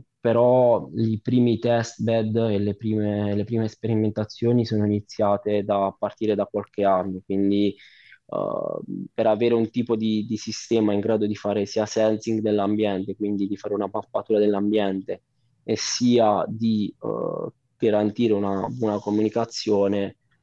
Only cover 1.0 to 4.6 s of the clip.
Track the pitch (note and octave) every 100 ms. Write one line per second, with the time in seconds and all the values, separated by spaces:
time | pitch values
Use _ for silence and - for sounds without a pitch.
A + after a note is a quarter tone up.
1 | A2+ A2 - B2 A#2+ A2 A#2+ A#2 A2+ -
2 | A2+ A2+ A2 A2 A2+ G2+ G2+ G2 A2 G#2+
3 | G#2 G#2 G#2 G2+ G#2 A#2 A2 - A2 A2
4 | G#2+ G#2+ G#2+ - A#2 A#2+